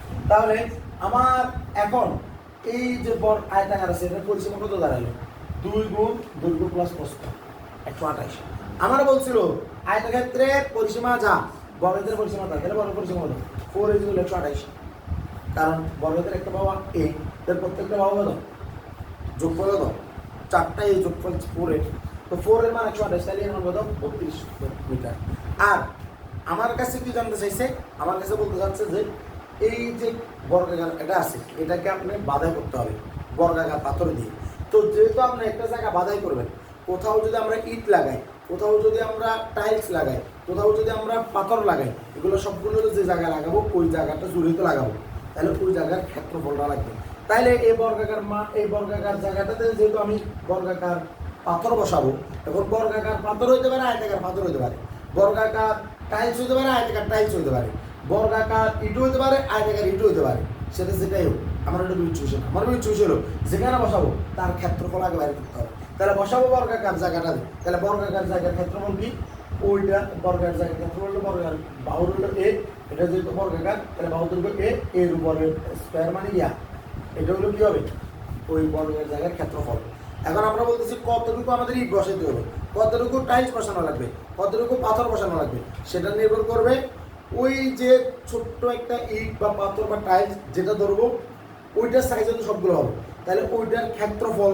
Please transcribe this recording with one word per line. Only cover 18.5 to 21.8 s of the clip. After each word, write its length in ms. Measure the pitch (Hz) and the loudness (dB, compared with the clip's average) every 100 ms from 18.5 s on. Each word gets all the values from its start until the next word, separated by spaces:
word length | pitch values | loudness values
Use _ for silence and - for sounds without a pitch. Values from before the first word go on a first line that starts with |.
| - - - - - - - - - | -14 -12 -12 -14 -14 -14 -10 -10 -2
যোগফল 300 | 160 165 196 | -2 0 2
কত? 200 | 196 139 - - - - - - | 2 0 -4 -8 -14 -14 -14 0
চারটা, 320 | 175 - - | 2 2 0
এই 200 | 208 190 | 4 4
যোগফল 300 | 180 165 180 170 - 165 | 2 -2 -4 -4 -4 -2
ফোর 160 | 170 | 0
এর। 120 | 156 | 0